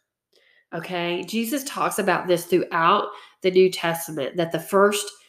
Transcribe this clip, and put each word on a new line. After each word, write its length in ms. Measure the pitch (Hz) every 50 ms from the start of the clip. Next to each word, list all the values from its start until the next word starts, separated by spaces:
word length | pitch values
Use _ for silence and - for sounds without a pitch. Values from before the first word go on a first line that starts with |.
| _ _ _ _ _ _ _ _ _ _ _ _ _ _ 180
Okay, 500 | 170 165 - 180 175 175 170 175 180 185
Jesus 400 | - 214 226 233 226 294 277 269
talks 360 | - - - 151 175 - -
about 280 | 196 190 175 165 175 180
this 180 | 175 165 165
throughout 640 | - 190 175 - - 185 165 165 175 202 208 - - - - - - _ _
the 100 | - 185
New 180 | 185 185 185 180
Testament, 640 | 180 - - 170 165 165 - - 156 151 135 - -
that 160 | 175 165 165
the 80 | - 160
first 500 | 160 - 202 196 202 208 208 - - - - - _